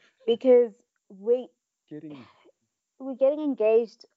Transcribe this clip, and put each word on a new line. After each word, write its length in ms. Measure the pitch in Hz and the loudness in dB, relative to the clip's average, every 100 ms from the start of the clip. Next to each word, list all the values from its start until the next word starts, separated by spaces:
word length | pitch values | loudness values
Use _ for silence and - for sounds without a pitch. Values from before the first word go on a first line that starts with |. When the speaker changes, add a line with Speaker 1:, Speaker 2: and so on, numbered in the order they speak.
| _ _ - | _ _ -4
Speaker 1:
Because 460 | 233 262 247 233 202 _ _ _ | -2 4 4 4 -4 _ _ _
we 400 | 190 208 247 185 _ _ _ _ | -10 -4 -4 -4 _ _ _ _
Speaker 2:
Getting 400 | 151 160 139 110 _ _ _ _ _ _ - | -18 -18 -20 -20 _ _ _ _ _ _ -18
Speaker 1:
we're 160 | 269 | -14
getting 260 | 240 269 302 | -2 -2 0
engaged 640 | 302 240 214 226 226 - _ | -4 -2 2 2 0 -8 _